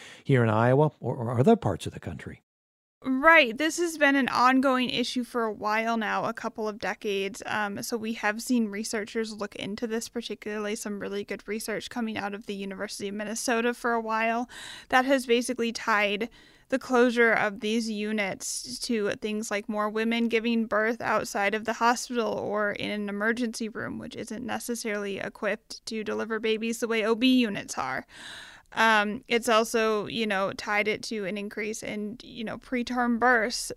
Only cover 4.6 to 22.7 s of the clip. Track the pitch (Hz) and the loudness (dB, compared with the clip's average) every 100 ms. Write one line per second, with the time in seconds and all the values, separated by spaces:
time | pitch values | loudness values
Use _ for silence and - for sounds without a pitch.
4.6 | 269 254 247 - 247 254 233 247 226 208 | 4 4 2 0 -2 -2 -4 -2 -2 -2
5.6 | 208 220 226 226 202 196 196 226 226 233 | -2 0 0 0 0 -2 -2 -4 -8 -4
6.6 | 214 208 185 208 214 196 196 233 - 214 | -6 -4 -6 -6 -4 -2 -4 -6 -6 -4
7.6 | 208 208 233 233 220 226 208 214 - 247 | -4 -6 -6 -6 -6 -4 -2 -2 0 0
8.6 | 220 202 226 220 208 226 220 214 202 - | 0 -4 -6 -6 -4 -4 -4 -6 -8 -8
9.6 | 175 214 226 226 - 240 - 208 214 214 | -8 -6 -4 -4 -6 -8 -8 -10 -8 -6
10.6 | 208 220 214 202 190 202 - 196 - 220 | -4 -6 -6 -6 -6 -6 -6 -8 -6 -8
11.6 | 220 196 - 254 220 208 202 202 226 196 | -6 -6 -6 -6 -4 -4 -6 -8 -8 -8
12.6 | 196 190 208 - 202 208 208 226 - 226 | -6 -6 -8 -6 -6 -6 -6 -4 0 2
13.6 | 240 240 247 233 220 220 226 226 247 - | 2 0 0 0 0 0 2 0 -2 -8
14.6 | - - - 262 262 269 254 240 247 247 | -14 -14 2 4 6 4 4 2 2 -2
15.6 | 233 226 - 208 208 202 233 - - - | -2 -2 0 2 2 0 -6 -10 -20 -20
16.6 | - 262 - 247 247 233 233 208 208 196 | -4 -4 2 6 6 6 4 6 2 0
17.6 | 214 233 226 208 208 220 196 - - - | -2 0 -2 -4 -2 -2 -2 -4 -8 -8
18.6 | 254 247 - 226 202 - 220 214 220 202 | -8 -8 -2 0 0 -2 -4 -4 -4 -6
19.6 | 214 208 214 220 226 233 233 220 233 226 | -4 -2 -2 0 0 0 2 2 2 0
20.6 | 220 208 220 226 - 214 - 214 202 214 | 0 0 0 -2 0 -2 -2 -2 0 -2
21.6 | 220 226 233 233 - 240 214 202 127 208 | -4 0 2 2 -2 -4 -2 -2 -2 -2
22.6 | 208 | -2